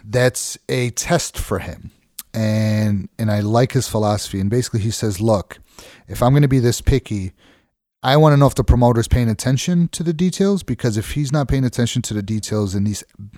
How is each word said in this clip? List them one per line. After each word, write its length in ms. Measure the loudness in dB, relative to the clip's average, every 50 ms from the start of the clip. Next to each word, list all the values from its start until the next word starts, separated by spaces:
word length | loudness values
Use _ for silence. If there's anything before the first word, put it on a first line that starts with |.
| -14
that's 540 | -4 0 2 2 2 0 -2 -10 -10 -12 -12 _ -6
a 220 | -4 -2 -2 -4
test 480 | -4 -6 -4 0 0 -2 -2 -4 -8 -8
for 220 | -6 -4 -4 -6
him. 320 | -6 -8 -14 -14 -16 -20 _ _ _ _ _ -20 -18 _ -6
And, 760 | -4 -2 0 0 0 0 0 0 0 0 0 0 -2 -4 -8 _ -4
and 120 | -2 0
I 100 | 0 0
like 320 | 0 2 2 2 2 2 0
his 140 | -2 -2
philosophy. 540 | 0 -2 0 0 0 0 0 -2 -6 -6 -4
And 100 | -2 0
basically 300 | 0 -2 -2 -2 -4 -2
he 100 | -2 -2
says, 300 | -4 -2 -4 -4 -2 -2
"Look, 380 | 0 2 2 0 0 -6 -16 -20 -20 _ _ -20 -20 -20 -20 -20 _ -12
if 140 | -4 0 2
I'm 100 | 4 4
gonna 160 | 4 4 4
be 100 | 4 2
this 220 | 2 2 0 0
picky, 520 | 0 2 2 2 0 -2 -6 -6 -6 -8 -10 _ _ _ _ _ _ _ _ _ _ _ _ _ -2
I 140 | 2 4
wanna 220 | 6 6 6 6 6
know 80 | 6
if 80 | 4 4
the 100 | 2 2
promoter's 440 | 2 4 4 6 4 4 2 2 2
paying 200 | 2 2 2 0
attention 600 | -2 -2 0 -2 -2 0 0 0 2 2 2 0
to 140 | -2 -4 -4
the 120 | -4 -2
details, 480 | 0 -2 -2 0 0 0 0 0 -2 -2
because 340 | -6 -8 -2 -2 -2 -2
if 160 | -2 -4 -4 -4
he's 200 | -4 -4 -2 0
not 160 | -2 0 0
paying 160 | 0 0 0
attention 380 | 0 0 -2 -2 -2 0 -4 -4
to 120 | -2 -4
the 80 | -6 -4
details 520 | -4 -4 -6 -4 -4 -2 -2 -2 0 0
in 100 | -2 -2
these 200 | -2 -2 -4 -8 _ _ -20 -20 -18 -14